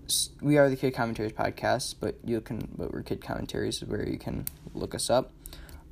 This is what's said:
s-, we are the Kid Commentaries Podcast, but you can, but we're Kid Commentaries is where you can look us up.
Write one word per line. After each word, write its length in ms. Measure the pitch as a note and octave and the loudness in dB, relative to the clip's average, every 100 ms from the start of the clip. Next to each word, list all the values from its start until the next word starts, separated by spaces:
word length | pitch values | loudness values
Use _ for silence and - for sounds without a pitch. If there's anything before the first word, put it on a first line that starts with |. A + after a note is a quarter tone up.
| - | -2
s-, 240 | - - - | 0 0 -2
we 160 | C#3+ D3 | 6 8
are 120 | C#3 | 8
the 80 | C3 | 6
Kid 160 | C3+ | 0
Commentaries 400 | C3 A#2 A2+ G#2+ | 2 0 0 -2
Podcast, 640 | - G#2 A2+ G#2+ A2+ - - | 0 0 0 2 2 0 -4
but 160 | G#2+ - | -4 -2
you 160 | - A2+ | -2 -2
can, 300 | - A2 - - | -2 -6 -6 -6
but 160 | - | -4
we're 100 | - | -4
Kid 160 | - - | -4 -6
Commentaries 600 | - - - - A2 - | -4 -4 -4 -2 -2 -2
is 80 | - | -4
where 180 | G#2+ G#2 | -2 -2
you 100 | - | -4
can 280 | - A#2+ C3+ - - | -4 -4 -4 -8 -12
look 220 | - - - | -8 -6 -2
us 140 | - | 2
up. 240 | A#2+ - - - - - - - | 4 2 -6 -18 -16 -16 -16 -2